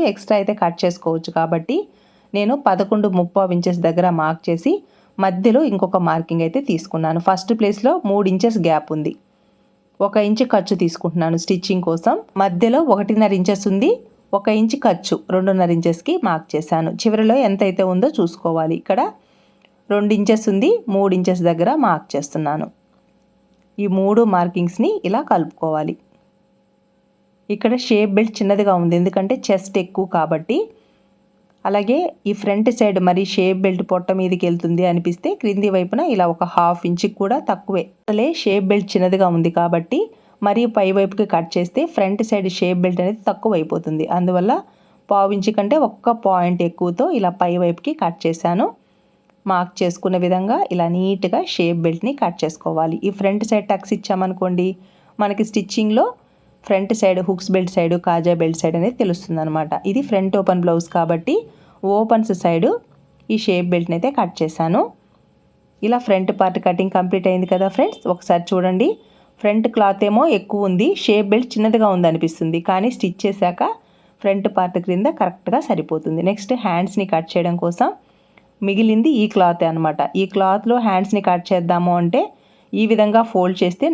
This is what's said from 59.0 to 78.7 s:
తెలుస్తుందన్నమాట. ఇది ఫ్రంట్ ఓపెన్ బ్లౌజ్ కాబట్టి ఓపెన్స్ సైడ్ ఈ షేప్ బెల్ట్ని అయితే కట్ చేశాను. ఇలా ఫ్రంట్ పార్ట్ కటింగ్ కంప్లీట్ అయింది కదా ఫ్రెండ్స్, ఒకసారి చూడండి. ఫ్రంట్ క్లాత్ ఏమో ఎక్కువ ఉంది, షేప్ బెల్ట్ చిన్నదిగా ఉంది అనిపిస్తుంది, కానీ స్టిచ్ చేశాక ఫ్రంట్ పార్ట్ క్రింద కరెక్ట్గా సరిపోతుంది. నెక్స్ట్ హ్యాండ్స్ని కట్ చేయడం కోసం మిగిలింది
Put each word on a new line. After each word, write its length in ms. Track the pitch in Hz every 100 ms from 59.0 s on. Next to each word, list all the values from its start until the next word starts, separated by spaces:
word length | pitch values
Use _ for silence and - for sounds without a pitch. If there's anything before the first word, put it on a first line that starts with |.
తెలుస్తుందన్నమాట. 680 | 196 170 - 160 156 156 156 151 196
ఇది 100 | 233 277
ఫ్రంట్ 260 | 196 190 202
ఓపెన్ 240 | 190 180
బ్లౌజ్ 240 | 175 170 170
కాబట్టి 400 | 175 165 170 170 403 - - - _ 190 202
ఓపెన్స్ 360 | 226 226 220 185
సైడ్ 240 | 175 165 247 466 - _ _ _ -
ఈ 40 | 214
షేప్ 240 | 208 180 175
బెల్ట్ని 220 | 175 170 170
అయితే 120 | 254 269
కట్ 180 | 180 -
చేశాను. 400 | 156 - 165 220 466 - _ _ _ _ _ _ _ _ 214
ఇలా 120 | 240 240
ఫ్రంట్ 260 | 190 190 190
పార్ట్ 180 | 190 220 185
కటింగ్ 260 | 175 190 185
కంప్లీట్ 300 | 180 190 185
అయింది 180 | 185 180
కదా 140 | 185 196 247
ఫ్రెండ్స్, 240 | 381 - 185
ఒకసారి 320 | 175 - 175 175
చూడండి. 380 | 185 185 185 302 440 _ _ _ _
ఫ్రంట్ 260 | 208 214 233 233
క్లాత్ 260 | 196 196 208
ఏమో 140 | 220 320 208
ఎక్కువ 300 | - 202 196
ఉంది, 180 | 180 285 403
షేప్ 240 | - 208 202
బెల్ట్ 180 | 220 247
చిన్నదిగా 340 | 214 220 226 214 180
ఉంది 100 | 170
అనిపిస్తుంది, 500 | 160 165 - 160 170 170
కానీ 180 | 190 233 247
స్టిచ్ 240 | 185 -
చేశాక 380 | 202 196 180 175 370 453 _ _ _ _
ఫ్రంట్ 260 | 202 196 202 190
పార్ట్ 220 | 180 180 180
క్రింద 220 | 180 262 320
కరెక్ట్గా 400 | 185 - - 254 285
సరిపోతుంది. 500 | 175 151 156 156 160 180
నెక్స్ట్ 240 | 208 - 247 202
హ్యాండ్స్ని 400 | 170 190 208 190
కట్ 180 | 160 165
చేయడం 220 | 180 170 175
కోసం 260 | 175 175 262 - _ _ _ _ _ _
మిగిలింది 440 | 196